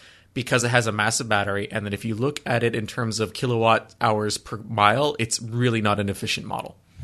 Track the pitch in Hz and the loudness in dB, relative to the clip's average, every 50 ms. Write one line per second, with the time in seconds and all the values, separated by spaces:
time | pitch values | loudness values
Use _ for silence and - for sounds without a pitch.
0 | - - - - _ _ - - 117 - 131 123 117 120 123 123 113 113 104 107 | -12 -20 -20 -20 _ _ -8 -8 -2 0 2 2 2 4 2 2 2 2 0 0
1 | 104 110 117 - 120 113 107 101 101 101 98 101 104 - - 110 104 101 101 98 | 2 2 0 0 0 0 2 2 2 0 -2 -2 -4 -4 -4 -6 -4 -4 -4 -4
2 | - 113 110 104 120 143 143 - - - 127 117 117 120 113 120 107 107 - - | -4 -4 -2 -2 -2 -2 -2 -4 -4 -2 0 0 0 0 0 -2 -4 -6 -6 -4
3 | 120 113 107 104 110 92 - - - 127 120 113 113 113 113 110 - - - - | -4 -4 -2 -2 -2 -4 -4 -4 -2 0 2 4 4 4 4 4 2 -4 -6 -2
4 | - 113 110 107 107 104 104 - - - - 104 - - 113 104 104 104 107 131 | 0 2 2 2 0 -2 -2 -4 -6 -10 -12 -10 -8 -4 0 4 4 6 6 4
5 | 147 147 147 - 117 - - - 120 113 113 120 123 123 113 113 104 104 104 101 | 2 0 0 -2 -2 -2 -4 -6 -6 -4 -2 0 2 2 2 2 2 2 2 2
6 | 104 101 98 - - 107 - - - 104 101 - - - - _ _ _ _ - | 0 -2 -2 -4 -4 -4 -4 -4 -6 -6 -6 -8 -8 -10 -14 _ _ _ _ -16